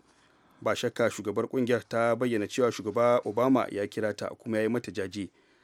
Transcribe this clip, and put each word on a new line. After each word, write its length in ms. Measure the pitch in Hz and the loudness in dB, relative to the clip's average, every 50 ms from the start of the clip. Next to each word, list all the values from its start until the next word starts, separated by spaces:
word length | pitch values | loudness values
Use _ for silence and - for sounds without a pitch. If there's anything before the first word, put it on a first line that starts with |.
| _ _ _ _ _ _ _ _ _ _ _ _ - | _ _ _ _ _ _ _ _ _ _ _ _ -2
Ba 100 | 113 101 | -2 -2
shakka 320 | - - 117 - - 117 107 | 0 -2 -4 0 2 0 0
shugabar 380 | - - 101 104 98 110 110 - | 0 -2 -6 -4 -2 -2 -4 -2
kungiyar 400 | - 131 123 117 120 110 - - | -2 -2 0 2 0 0 0 -2
ta 260 | - 113 117 117 117 | -2 0 2 2 2
bayyana 320 | 120 127 127 117 104 101 98 | 2 0 0 0 0 -2 -2
cewa 240 | - 131 123 117 107 | 0 2 2 2 2
shugaba 480 | - 95 107 101 117 120 120 120 123 - | 0 -6 -4 0 4 4 6 4 4 2
Obama 420 | 107 101 117 123 135 135 120 101 - - | 0 0 2 4 4 4 4 4 0 -2
ya 140 | 98 104 | -4 -6
kira 260 | 104 - 113 107 104 101 | -4 -4 -4 -2 -2 -4
ta 120 | - 110 - | -4 -6 -8
kuma 280 | - _ - 117 110 110 | -8 _ -8 -4 -2 0
ya 40 | 110 | 0
yi 60 | 110 | 0
mata 220 | 117 120 - 107 87 | 0 -2 -4 -6 -8
jaje. 360 | 104 95 95 87 104 95 - _ _ _ _ _ _ | -6 -8 -6 -6 -8 -8 -8 _ _ _ _ _ _